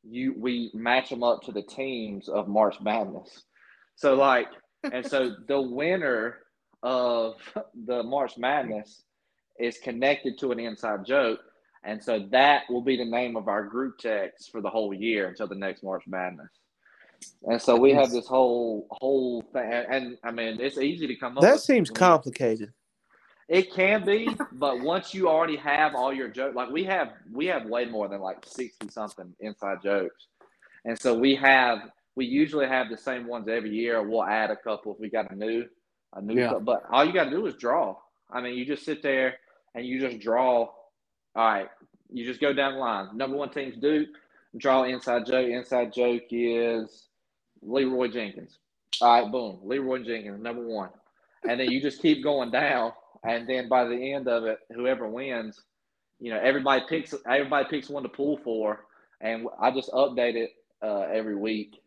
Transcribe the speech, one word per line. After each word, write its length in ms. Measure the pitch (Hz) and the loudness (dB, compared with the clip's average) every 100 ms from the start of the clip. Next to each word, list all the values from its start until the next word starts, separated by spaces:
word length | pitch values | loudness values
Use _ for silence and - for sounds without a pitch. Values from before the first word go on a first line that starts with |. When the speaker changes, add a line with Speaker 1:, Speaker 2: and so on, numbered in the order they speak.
Speaker 1:
you, 320 | 110 120 131 117 | -12 -4 -4 -2
we 340 | 123 120 113 | -2 -2 -4
match 380 | 110 117 127 131 | -4 0 0 0
'em 100 | 123 | -2
up 200 | 120 117 | 0 0
to 100 | - | -2
the 100 | 104 | -10
teams 680 | 98 - 135 123 110 98 - | -10 -8 -6 -6 -6 -10 -4
of 200 | 101 95 | -4 0
March 320 | 101 107 - | 4 4 2
Madness. 640 | 104 113 98 - - - _ _ _ _ _ | -2 -2 -2 -8 -16 -20 _ _ _ _ _
So, 200 | _ 147 | _ 2
like, 340 | 135 139 127 113 - _ _ 302 | 6 6 4 2 -10 _ _ -6
and 140 | 123 120 | -6 -2
so 300 | 139 127 101 | 0 0 -4
Speaker 2:
<laughs> 60 | - | -2
Speaker 1:
the 140 | 139 | 0
winner 760 | 131 123 156 185 151 120 117 - _ _ _ _ | 0 -2 0 0 0 -2 -2 -8 _ _ _ _
of 540 | 123 127 123 117 113 113 - - - 120 110 | -2 0 2 0 0 -4 -12 -12 -12 -14 -4
the 160 | 123 | -4
March 360 | 117 139 127 - | -2 -2 -2 -2
Madness 680 | 123 147 120 107 107 - _ _ _ _ _ - | 0 0 -2 -6 -10 -20 _ _ _ _ _ -4
is 200 | 120 - | -4 -4
connected 580 | - 117 135 143 131 - | -10 0 2 2 -2 -4
to 120 | 135 | -4
an 80 | 117 | -4
inside 460 | 117 107 113 104 | -6 -6 -6 -6
joke, 360 | 95 139 120 113 - _ _ _ | 0 2 2 0 -8 _ _ _
and 180 | - 107 | -10 -8
so 240 | - 113 98 | -2 -2 2
that 300 | 127 143 143 - | 6 6 6 2
will 140 | 123 | -4
be 140 | 123 127 | 0 0
the 80 | |
name 320 | 117 117 123 117 | 0 -2 -2 -4
of 100 | 101 | -2
our 160 | 101 | -2
group 360 | 101 117 131 - | -2 -6 -6 -6
text 520 | 117 107 92 _ - | -4 -2 -4 _ -14
for 100 | 113 | -8
the 100 | 98 | -4
whole 220 | 113 104 | -2 -2
year 360 | 98 110 110 92 | -4 -2 0 -2
until 180 | 90 104 | -6 -10
the 80 | |
next 300 | 98 98 90 | -6 -8 -8
March 200 | 95 92 - | -8 -8 -6
Madness. 420 | 92 92 87 - _ _ _ _ _ - _ - _ | -6 -6 -8 -20 _ _ _ _ _ -20 _ -20 _
And 180 | - 117 | -4 0
so 140 | - 120 | 6 8
we 140 | 135 | 8
have 120 | 139 135 | 8 4
Speaker 3:
Nice. 60 | |
Speaker 1:
this 140 | 120 117 | 2 0
whole, 640 | 131 127 120 117 107 - | 2 4 2 -2 -4 -8
whole 520 | - 131 139 127 120 113 | -6 0 0 0 -4 -6
thing, 180 | 131 113 | -6 -2
and, 140 | 120 120 | -4 -2
and, 240 | 131 123 123 | -4 -4 -10
I 80 | 117 | -8
mean, 280 | 117 113 113 | -4 -6 -4
it's 180 | 131 135 | -4 -2
easy 280 | 139 170 143 | -2 -2 -6
to 80 | |
come 220 | 120 127 127 | -6 -6 4
up 40 | |
Speaker 4:
That 100 | 180 | 6
Speaker 1:
with 80 | 294 | 6
Speaker 4:
seems 280 | - 254 160 | 4 2 2
Speaker 1:
when 60 | - | 4
you 20 | |
Speaker 4:
complicated. 720 | 180 160 127 113 127 113 104 _ _ _ _ _ _ _ _ | 6 6 4 -2 0 0 -6 _ _ _ _ _ _ _ _
Speaker 1:
It 240 | 175 185 | 2 2
can 300 | - 185 214 | 2 2 4
be, 240 | 190 208 226 226 294 | 4 2 2 -4 -8
but 280 | 127 139 123 | -2 -2 0
once 320 | 139 180 - | 0 -2 -2
you 160 | 185 180 | 0 4
already 280 | 160 165 147 | 4 2 0
have 400 | 147 147 156 139 | 0 4 2 2
all 160 | 127 | -2
your 160 | 135 123 | -2 -6
jokes, 260 | 120 135 | -4 -4
like, 160 | 123 123 | -4 -4
we 140 | 147 | -4
have, 240 | 190 190 131 - - | -2 0 -2 -6 -12
we 140 | 117 175 | -6 -2
have 200 | 160 113 | -2 -2
way 180 | 120 | -4
more 220 | 120 110 101 | -2 -4 -6
than, 140 | 101 | -6
like, 180 | 95 92 - | -8 -10 -14
sixty 420 | - 120 _ 101 | -12 -12 _ -16
something 460 | - 107 - 90 87 | -10 -10 -12 -20 -14
inside 380 | 107 101 101 95 | -14 -8 -6 -4
jokes, 460 | 98 101 92 - _ _ - _ _ - | 0 0 0 -8 _ _ -20 _ _ -14
and 120 | 113 113 | -8 -2
so 200 | 131 117 | 0 4
we 160 | 135 | 4
have, 440 | 139 135 135 123 110 - _ _ | 6 6 8 6 0 -4 _ _
we 120 | - 123 | -6 -2
usually 420 | 135 151 151 135 | 2 2 2 0
have 200 | 131 113 | 0 -2
the 80 | 113 | -6
same 300 | - 123 120 | -6 -8 -6
ones 220 | 120 107 | -8 -4
every 220 | 117 107 | -4 -2
year. 320 | 107 117 117 104 | -4 0 -2 0
We'll 140 | 113 | -2
add 260 | 92 107 107 | 0 0 0
a 40 | 107 | -4
couple 360 | 117 104 107 | -6 -6 -8
if 60 | 98 | -10
we 100 | 110 | -6
got 220 | 113 95 | -4 -4
a 20 | |
new, 300 | 98 110 113 117 _ _ _ _ | -6 -4 -4 -4 _ _ _ _
a 80 | 98 | -14
new 180 | 101 117 | -2 0
Speaker 3:
Yeah. 100 | 120 | 2
Speaker 1:
cou-, 100 | 110 | 0
but 240 | 107 117 - | 0 -2 2
all 120 | 123 | 2
you 80 | 151 | 4
gotta 180 | 180 147 | 2 0
do 140 | 156 214 | 0 -4
is 100 | - | -4
draw. 400 | 120 151 110 95 _ _ _ | -2 0 0 -6 _ _ _
I 100 | 123 | -10
mean, 140 | 123 123 | -8 -8
you 80 | |
just 200 | 127 147 | -6 -6
sit 180 | - 151 | -6 -6
there 360 | 143 135 131 123 _ _ _ | 0 0 0 -2 _ _ _
and 100 | 117 | -12
you 140 | 123 131 | -6 -4
just 220 | 131 117 | -4 -4
draw. 400 | 104 117 131 120 | 0 2 4 4
All 100 | 117 - - _ _ _ _ 110 | 2 -6 -20 _ _ _ _ 2
right, 320 | 113 104 95 - _ _ _ | 2 2 -4 -14 _ _ _
you 120 | 123 | -10
just 160 | 117 123 | -8 0
go 120 | 147 | 0
down 220 | 135 139 | 2 0
the 40 | 135 | 0
line. 380 | 127 104 95 107 | -2 -4 -6 -6
Number 200 | 135 139 | -4 -4
one 140 | 139 | -6
team's 260 | 147 135 113 | -6 -10 -2
Duke. 300 | 139 151 151 - _ _ _ 117 | 2 2 0 -8 _ _ _ -4
Draw 280 | 139 131 | 4 4
inside 420 | 127 127 131 120 120 | 4 -2 0 0 2
joke. 220 | 127 127 | 2 2
Inside 440 | 120 123 127 117 | -2 -2 -2 0
joke 300 | 123 123 120 - | 2 2 2 -2
is 760 | 117 120 117 117 113 110 - _ _ _ _ _ _ | -2 0 2 0 0 -4 -14 _ _ _ _ _ _
Leroy 460 | - 131 131 127 123 | -4 0 0 0 -2
Jenkins. 500 | 120 104 - - _ _ _ _ - | -2 -8 -10 -20 _ _ _ _ 4
All 220 | 120 117 | 8 8
right, 80 | 107 | 6
boom. 280 | 123 113 92 | -2 -4 -8
Leroy 380 | 98 135 131 131 | -4 -4 -2 -4
Jenkins, 360 | 117 113 104 101 | -4 -8 -8 -10
number 240 | 113 120 117 | -10 -8 -6
one. 240 | 107 92 - _ _ _ _ - | -6 -8 -12 _ _ _ _ -4
And 100 | 120 | 0
then 120 | 127 | 0
you 100 | 127 | 0
just 200 | 139 135 | -2 2
keep 200 | 165 147 | 2 4
going 280 | 143 143 120 | 2 0 2
down. 420 | 123 147 131 117 - _ - | 2 2 2 0 -4 _ -10
And 240 | 113 117 117 | -4 -2 -2
then 200 | 131 120 | -4 2
by 160 | 127 | 2
the 280 | 120 120 131 | 2 0 -4
end 160 | 139 127 | -4 0
of 160 | 117 | 0
it, 140 | 113 110 _ | 0 -4 _
whoever 320 | 117 123 131 113 | -4 -2 -2 -4
wins, 520 | 117 135 120 110 104 _ _ _ _ _ _ | -8 -6 -6 -8 -14 _ _ _ _ _ _
you 120 | 120 | -6
know, 80 | 110 | 2
everybody 400 | 120 135 135 131 - | 2 2 2 2 2
picks, 260 | 160 - 139 - | -6 -6 -12 0
everybody 380 | 135 139 143 135 | 0 2 0 0
picks 180 | 151 127 | -4 -6
one 140 | 143 | -8
to 60 | 127 | -8
pull 300 | - 139 147 | -4 -2 -2
for. 480 | 120 110 107 107 - _ _ _ | -4 -2 -2 -4 -10 _ _ _
And 260 | 110 113 113 - | -6 -4 -6 0
I 100 | 113 | 0
just 200 | 131 - | 0 -4
update 420 | 127 139 123 120 117 | 0 2 2 0 0
it, 140 | 113 _ _ _ | -4 _ _ _
uh, 200 | 107 101 85 | -4 -2 -2
every 240 | 107 110 101 | -2 -2 -4
week. 440 | 107 107 104 - | -2 -4 -6 -16